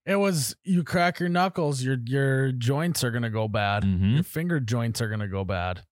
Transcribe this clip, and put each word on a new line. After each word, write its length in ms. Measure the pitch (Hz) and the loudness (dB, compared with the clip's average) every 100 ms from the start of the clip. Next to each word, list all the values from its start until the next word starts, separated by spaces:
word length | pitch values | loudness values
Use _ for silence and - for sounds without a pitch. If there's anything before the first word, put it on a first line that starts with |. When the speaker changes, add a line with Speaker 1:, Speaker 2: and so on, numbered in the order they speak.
| - | -4
Speaker 1:
It 100 | 196 | 0
was, 400 | 196 170 127 - | 2 0 -2 -6
you 180 | - 180 | 0 0
crack 380 | 151 180 175 175 | 2 2 0 0
your 80 | 175 | 0
knuckles, 560 | 175 185 180 151 139 | 2 0 0 -2 0
your, 140 | 127 131 | 0 -2
your 460 | 117 139 139 131 135 | -2 0 2 2 2
joints 540 | 131 117 139 170 - | 0 0 0 0 0
are 80 | 123 | 0
gonna 180 | 117 117 | 0 -2
go 160 | 107 110 | -2 0
bad. 380 | 107 101 101 | 0 0 2
Speaker 2:
Mm-hmm. 300 | 98 90 95 | 2 2 4
Speaker 1:
Your 80 | 135 | 2
finger 340 | 180 156 175 165 | 0 -4 -2 -2
joints 420 | 117 123 117 113 | 0 -2 -2 -2
are 80 | 113 | -4
gonna 200 | 107 101 | -2 -4
go 160 | 98 | -4
bad. 380 | 95 92 90 92 - | -2 -2 -2 -6 -10